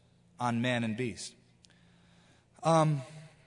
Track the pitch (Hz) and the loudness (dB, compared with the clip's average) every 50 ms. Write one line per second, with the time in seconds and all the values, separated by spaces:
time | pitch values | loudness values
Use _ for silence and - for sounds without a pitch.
0 | _ _ _ _ _ _ _ - 123 123 117 117 117 127 127 120 117 113 107 110 | _ _ _ _ _ _ _ -4 -2 -2 0 0 0 0 0 0 -2 -2 -4 -4
1 | 127 120 95 - - - - - _ _ _ _ - - - _ _ - - _ | -4 -6 -6 -8 -12 -14 -16 -18 _ _ _ _ -20 -20 -20 _ _ -20 -20 _
2 | _ - - - - - - _ _ _ _ - - 156 165 160 156 156 151 139 | _ -20 -20 -20 -20 -20 -20 _ _ _ _ -2 2 4 4 6 6 4 2 0
3 | 127 - - - - - - - - | -4 -8 -14 -18 -20 -20 -20 -20 -20